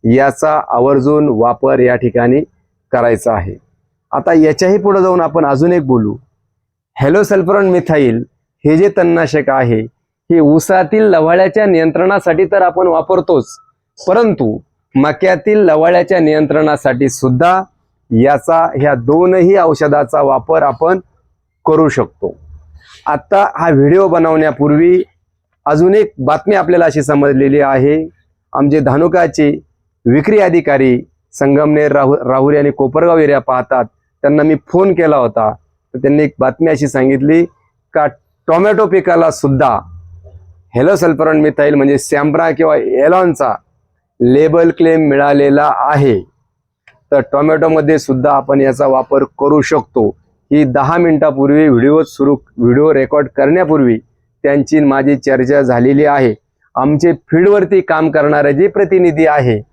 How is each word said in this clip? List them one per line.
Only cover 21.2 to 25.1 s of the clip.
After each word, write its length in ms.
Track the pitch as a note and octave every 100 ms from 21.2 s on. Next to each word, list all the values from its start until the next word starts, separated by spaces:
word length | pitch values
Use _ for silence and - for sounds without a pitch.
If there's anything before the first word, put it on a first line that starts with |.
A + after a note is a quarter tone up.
| _ _ _ _ -
करू 240 | D#3 D#3
शकतो. 480 | C3 A2+ _ G2 - - - - - _ - -
आता 460 | D3+ - G3 G3+ -
हा 140 | E3+
व्हिडिओ 380 | C#3+ C#3+ F3+ F#3+
बनवण्यापूर्वी 960 | E3+ D#3+ D#3+ D#3 B2+ D3 D3+ E3+ F3+ -